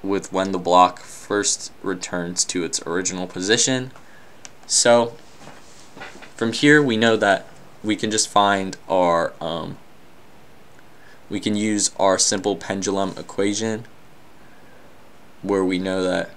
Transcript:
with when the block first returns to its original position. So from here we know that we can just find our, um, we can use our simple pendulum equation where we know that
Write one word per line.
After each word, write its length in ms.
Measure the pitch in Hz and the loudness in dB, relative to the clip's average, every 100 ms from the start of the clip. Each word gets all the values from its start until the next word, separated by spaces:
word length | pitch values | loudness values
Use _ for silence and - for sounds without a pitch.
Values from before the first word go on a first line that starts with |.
with 280 | 95 98 - | -2 -2 -2
when 200 | 92 98 | -4 -2
the 80 | 92 | -2
block 400 | 87 90 90 - | 4 6 6 2
first 720 | - - - 104 101 - - - | -18 -18 -2 -2 0 -4 -8 -10
returns 640 | 98 90 - 90 87 87 - | -6 -6 -6 -6 -4 -4 -4
to 180 | 90 | -2
its 180 | 82 - - | -4 -6 -4
original 420 | 87 90 92 90 | -4 -4 -6 -8
position. 640 | 90 95 117 135 131 131 - - - - - - - - | -6 0 2 2 0 -4 -14 -20 -20 -20 -20 -20 -20 -4
So 480 | - 123 120 117 - - - - - - - - - - - - - | 2 6 6 4 -4 -20 -20 -20 -20 -20 -20 -20 -18 -18 -18 -20 -6
from 180 | 117 | -4
here 280 | 113 143 151 | 2 6 6
we 160 | 139 110 | 6 4
know 200 | 117 110 | 4 4
that 300 | 104 95 - - - - | 4 2 -2 -20 -20 -10
we 120 | 107 104 | -4 -2
can 140 | 107 | -2
just 180 | 107 - | -2 2
find 480 | 104 101 98 95 - - | 4 4 2 -2 -10 -2
our, 460 | 92 90 85 82 - | 2 4 2 0 -4
um, 360 | 80 82 90 92 - - - - - - - - - - - - - - - | -8 -6 -8 -14 -18 -20 -20 -20 -20 -20 -20 -20 -20 -20 -20 -20 -20 -20 -10
we 100 | 101 | -6
can 160 | 107 104 | -2 -2
use 360 | 107 104 101 - | -2 0 -2 2
our 200 | 98 92 | 2 4
simple 360 | - 101 101 95 | 2 0 -2 -4
pendulum 600 | - 98 98 98 98 - | -4 -4 -2 -2 -2 -6
equation 680 | - - 101 104 113 110 120 - - - - - - - - - - - - - - - | -10 -4 -2 -2 -4 -6 -10 -20 -20 -20 -20 -20 -20 -20 -20 -20 -20 -20 -20 -20 -20 -10
where 240 | 98 98 92 | -2 0 2
we 140 | 92 | 0
know 240 | 95 95 | -2 -2
that 260 | 92 90 82 | 0 -2 -4